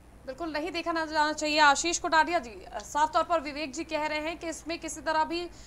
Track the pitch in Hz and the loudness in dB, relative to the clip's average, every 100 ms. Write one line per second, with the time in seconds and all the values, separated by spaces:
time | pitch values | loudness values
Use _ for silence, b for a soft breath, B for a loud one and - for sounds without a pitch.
0 | - - 262 262 330 302 349 339 320 330 | -20 -18 -14 -8 -4 -2 -2 -2 -2 -2
1 | 311 311 302 302 302 302 294 277 339 330 | 0 2 2 2 2 6 8 6 2 -2
2 | 349 320 302 349 240 190 - - - 285 | 2 4 4 2 -2 -14 -12 -12 -6 0
3 | 311 320 320 330 285 277 311 262 320 302 | 2 2 2 0 -2 -6 -6 -6 -4 -2
4 | 302 302 302 339 339 302 294 330 320 311 | -2 -2 -4 -6 -8 -8 -6 -6 -6 -6
5 | 294 320 302 339 349 B | -2 0 0 -2 -6 B